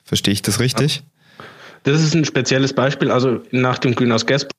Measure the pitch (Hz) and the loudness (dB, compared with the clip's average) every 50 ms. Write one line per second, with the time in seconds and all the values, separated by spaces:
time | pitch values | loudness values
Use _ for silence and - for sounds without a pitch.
0 | _ - 110 - - 101 101 - - 104 98 110 117 127 - 120 135 156 - - | _ -4 -4 -2 0 0 -2 -2 -2 -2 -2 0 0 0 0 0 0 0 -2 -4
1 | - _ _ _ _ _ _ - - - - - - - - - - 139 147 160 | -10 _ _ _ _ _ _ -20 -20 -20 -20 -20 -20 -20 -12 -4 0 0 2 2
2 | 160 151 170 165 147 - - 135 120 - 131 135 135 135 - - 123 139 143 - | 2 2 2 0 0 0 0 -2 0 0 2 2 2 0 0 0 0 0 0 0
3 | - 123 127 127 127 131 113 104 - - 123 127 127 127 123 - - 131 113 - | 0 2 2 2 2 2 0 -2 -4 -4 -2 0 0 0 0 0 0 0 0 0
4 | 123 120 120 110 - 143 135 139 - - - | 0 0 0 0 0 0 0 0 -2 -6 -12